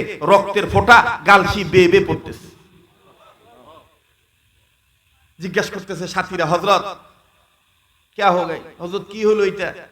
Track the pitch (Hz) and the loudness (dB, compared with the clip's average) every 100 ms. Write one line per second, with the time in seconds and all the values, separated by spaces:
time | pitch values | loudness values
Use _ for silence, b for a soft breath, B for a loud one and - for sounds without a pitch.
0 | - 143 147 202 196 202 - 196 196 233 | -2 -4 2 2 2 -4 -2 0 6 6
1 | 240 185 151 202 190 202 165 185 175 190 | 4 0 4 4 4 -4 0 2 4 4
2 | 165 - 113 - - - _ _ _ _ | 2 -6 -10 -18 -20 -20 _ _ _ _
3 | _ _ _ _ _ 127 139 160 _ _ | _ _ _ _ _ -20 -20 -20 _ _
4 | _ _ _ _ _ _ _ _ _ _ | _ _ _ _ _ _ _ _ _ _
5 | _ _ _ - 185 202 - 202 190 170 | _ _ _ -16 -8 -6 -6 -8 -12 -12
6 | 180 185 180 180 160 175 196 - 202 180 | -8 -8 -6 -6 -2 -2 0 0 -2 -14
7 | _ _ _ _ _ _ _ _ _ _ | _ _ _ _ _ _ _ _ _ _
8 | _ - 202 180 165 156 165 - 175 196 | _ -2 0 0 -2 -8 -14 -16 -10 -10
9 | - 214 214 214 196 190 175 175 156 | -10 -2 0 2 0 -4 -8 -10 -20